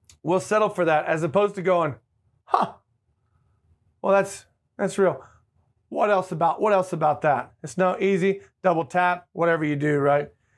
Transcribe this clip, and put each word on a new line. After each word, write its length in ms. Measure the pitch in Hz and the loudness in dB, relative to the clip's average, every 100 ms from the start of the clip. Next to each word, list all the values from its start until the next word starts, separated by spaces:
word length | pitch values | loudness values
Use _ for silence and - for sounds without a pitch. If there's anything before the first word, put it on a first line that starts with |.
| _ _ | _ _
we'll 180 | 156 180 | -2 -2
settle 300 | 185 214 214 | 0 0 0
for 160 | 208 165 | 0 0
that 200 | 151 - | 2 0
as 160 | 160 | -2
opposed 320 | 160 185 208 202 | 0 0 0 -2
to 60 | |
going, 340 | 180 175 160 120 _ _ _ _ - | 0 0 0 -6 _ _ _ _ -4
"Huh, 300 | - - - _ _ _ _ _ _ _ _ _ _ _ _ | -2 -2 -8 _ _ _ _ _ _ _ _ _ _ _ _
well, 120 | 196 | 0
that's, 320 | 196 196 - - _ _ - | 2 0 -6 -20 _ _ -6
that's 200 | 196 202 | -4 0
real. 260 | 185 143 - _ _ _ _ _ - | 0 0 -10 _ _ _ _ _ -12
What 200 | - 214 | -2 2
else 220 | 196 - | 2 0
about, 300 | 160 165 - | -2 -2 0
what 120 | 214 | 2
else 200 | 196 180 | 2 0
about 280 | 165 151 143 | -2 -2 0
that?" 320 | 156 127 143 _ | 0 0 -4 _
It's 160 | 156 - | -10 -2
no 200 | 185 - | 0 0
easy, 420 | 190 190 196 196 - _ | 0 0 0 -2 -8 _
double 240 | 185 165 160 | 0 0 -2
tap, 420 | 180 180 175 - | 0 0 -2 -8
whatever 320 | - 170 165 151 | -2 0 0 0
you 100 | 147 | -2
do, 240 | 151 147 | 0 0
right? 320 | 139 143 147 _ _ | 2 2 -2 _ _